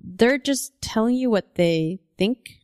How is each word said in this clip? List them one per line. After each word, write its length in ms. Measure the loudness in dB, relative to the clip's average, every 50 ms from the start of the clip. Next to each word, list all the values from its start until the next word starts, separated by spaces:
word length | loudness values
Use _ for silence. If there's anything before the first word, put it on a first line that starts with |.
| -20
they're 340 | -18 0 2 2 2 2 0
just 420 | 0 -2 -2 -2 -4 -10 _ _
telling 360 | -14 -6 -2 0 0 0 0
you 140 | 0 0 0
what 260 | 0 0 -2 -4 _
they 420 | 0 2 2 2 0 0 -2 -4 -8 _ _ _
think 440 | -2 -2 -2 -2 -4 _ -20 -20 _